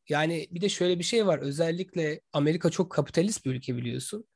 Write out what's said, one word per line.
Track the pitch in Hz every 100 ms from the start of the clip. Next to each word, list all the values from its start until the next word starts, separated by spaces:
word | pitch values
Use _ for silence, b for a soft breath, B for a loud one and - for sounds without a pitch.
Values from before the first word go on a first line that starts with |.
| -
yani | 147 160 165 -
bir | 170
de | 196
şöyle | - 180 175
bir |
şey | 170 233 196
var. | 143
Özellikle | 139 143 165 175 185 170 151 156 _
Amerika | 151 147 175 165
çok | - 180
kapitalist | - 135 165 202 - 135
bir |
ülke | 127 - 123
biliyorsun. | 120 127 - 214 -